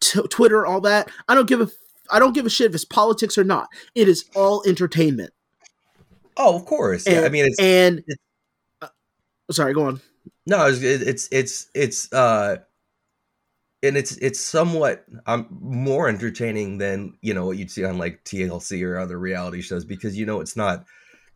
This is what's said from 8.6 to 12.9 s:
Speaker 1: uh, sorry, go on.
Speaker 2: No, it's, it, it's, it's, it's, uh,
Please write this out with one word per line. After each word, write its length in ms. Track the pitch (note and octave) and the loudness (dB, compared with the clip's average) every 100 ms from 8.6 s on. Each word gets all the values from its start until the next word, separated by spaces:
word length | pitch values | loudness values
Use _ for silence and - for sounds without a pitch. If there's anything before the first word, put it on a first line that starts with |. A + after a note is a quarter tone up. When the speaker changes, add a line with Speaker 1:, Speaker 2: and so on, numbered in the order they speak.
| _ _ | _ _
Speaker 1:
uh, 80 | - _ _ _ _ _ - | -20 _ _ _ _ _ -6
sorry, 240 | E3+ C#3 | -2 0
go 140 | D3 C#3 | 0 -2
on. 140 | C3 - _ - - - | -4 -12 _ -20 -14 -2
Speaker 2:
No, 220 | G3 C#3+ | 2 4
it's, 140 | B2+ | 2
it, 180 | C3 C#3 | 0 0
it's, 280 | B2 A#2+ - | -2 -4 -2
it's, 380 | C3+ B2+ - - | -2 -2 -6 -8
it's, 400 | - C3+ - - | -4 -2 -4 -4
uh, 440 | B2+ B2 G#2+ G2+ - - _ _ | 2 2 2 0 -4 -10 _ _